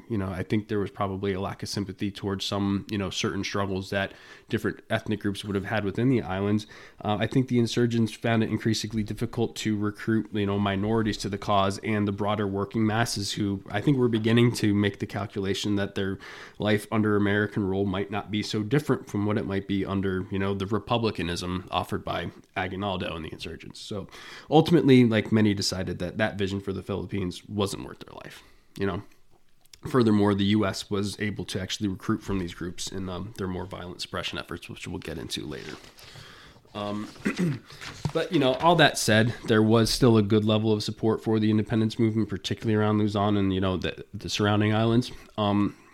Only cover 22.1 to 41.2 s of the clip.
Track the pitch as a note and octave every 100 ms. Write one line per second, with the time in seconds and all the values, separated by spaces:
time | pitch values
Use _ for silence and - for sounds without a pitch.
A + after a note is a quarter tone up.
22.1 | F#2 F2+ - - - F#2 F#2 G2+ F#2 F2
23.1 | E2 D#2+ - E2 E2 - - - G#2 F2
24.1 | - - - - D3+ D#3 E3 C3+ B2+ A#2+
25.1 | A2 - A2 G#2+ G2 F#2+ F#2 F2+ F2+ F2
26.1 | G2+ G#2+ G2 F#2+ G2 G2 F#2+ F2+ F#2+ F2+
27.1 | G2 F2+ - - G#2 G2 - C2 - -
28.1 | - - - - - _ - G2 F#2 -
29.1 | - - - - _ _ - - C3 A2
30.1 | G#2 G2+ G2 G2+ G#2+ G2 F#2+ - G2+ G2+
31.1 | F#2 G#2 G2+ F2+ G2+ F#2 - G#2 F#2 -
32.1 | A2 - G2 F2 - F2 F2 - F#2+ F#2
33.1 | F2+ F#2+ - F#2+ F2+ F#2 F#2 F2+ - -
34.1 | F2+ E2 E2+ - D#2+ - F2+ F#2+ F2+ -
35.1 | D2+ - - B1 C2 - - - - -
36.1 | - - - - - - G#2+ G#2 G#2 A2
37.1 | - - - F3 A#2+ - - - - D3+
38.1 | D#3+ E3 E3+ C3 C3 E3 E3+ C#3+ - -
39.1 | G#2+ A#2 - - A2 A2 A#2 A2 - B2+
40.1 | A2+ G2+ A2 G#2+ G#2+ A2 G#2+ - G#2+ A2
41.1 | G#2